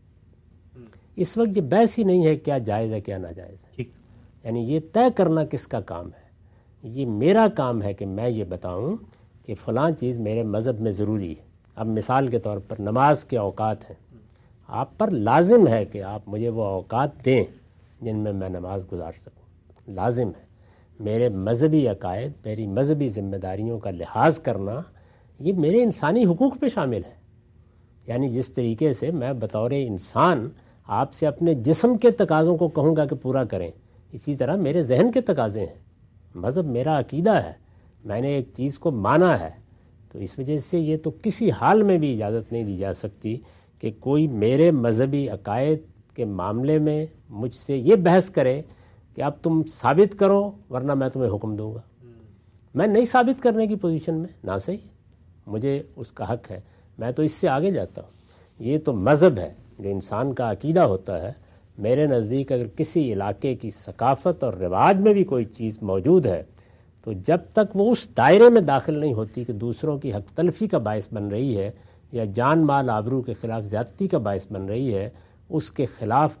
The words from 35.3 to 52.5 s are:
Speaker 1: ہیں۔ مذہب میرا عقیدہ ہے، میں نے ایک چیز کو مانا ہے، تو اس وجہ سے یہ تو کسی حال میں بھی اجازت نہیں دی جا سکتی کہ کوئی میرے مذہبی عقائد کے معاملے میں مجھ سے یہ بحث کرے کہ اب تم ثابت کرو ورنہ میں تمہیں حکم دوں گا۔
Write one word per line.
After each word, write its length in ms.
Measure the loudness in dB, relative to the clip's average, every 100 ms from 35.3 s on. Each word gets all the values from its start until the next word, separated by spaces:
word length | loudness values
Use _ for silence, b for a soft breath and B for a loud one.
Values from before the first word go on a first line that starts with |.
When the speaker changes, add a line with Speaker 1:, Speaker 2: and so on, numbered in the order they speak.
| 0 -2 -4
Speaker 1:
ہیں۔ 180 | -8 -10 -20 _ _ _ _
مذہب 320 | -8 -4 -2 -2
میرا 320 | -2 0 0
عقیدہ 360 | -2 0 2 2
ہے، 80 | 0 -10 b b b b
میں 160 | -8 -4
نے 80 | -2
ایک 200 | -4 -6 -6
چیز 220 | -6 -4
کو 120 | -4
مانا 480 | -2 2 4 4 2
ہے، 100 | -2 -12 _ b b b -20
تو 60 | -14
اس 200 | -12 -8
وجہ 200 | -6 -6
سے 180 | -4 -4
یہ 160 | -2 -2
تو 140 | -4 -6
کسی 280 | -6 -2 -2
حال 320 | 2 4 4
میں 160 | 4 2
بھی 140 | 2
اجازت 380 | -2 -2 -4 -4
نہیں 120 | -6
دی 120 | -6 -6
جا 160 | -6
سکتی 440 | -6 -10 -10 -8 -8 b b b _
کہ 80 | -10 -6
کوئی 260 | 0 2 2 2
میرے 340 | 2 6 6
مذہبی 580 | 4 2 2 0 0 -4
عقائد 500 | -6 -4 -2 0 -2 -4 _ _
کے 100 | -8
معاملے 540 | -6 -4 -4 -2 0 2
میں 260 | 2 -2 -6 -12 -16
مجھ 240 | -8 -8
سے 220 | -8 -6 0
یہ 200 | 4 6
بحث 340 | 6 4 4
کرے 300 | 2 2 0 -6 b b b b -6
کہ 60 |
اب 100 | -6 -4
تم 200 | -2 0 -2
ثابت 460 | -2 2 4 4 4
کرو 320 | 4 4 0 -8 -10
ورنہ 240 | -6 -2
میں 140 | 0 -2
تمہیں 220 | 0 -2
حکم 260 | -2 -4 -6
دوں 180 | -8
گا۔ 60 | -10 -16 _ -20 -20 -20 -20 _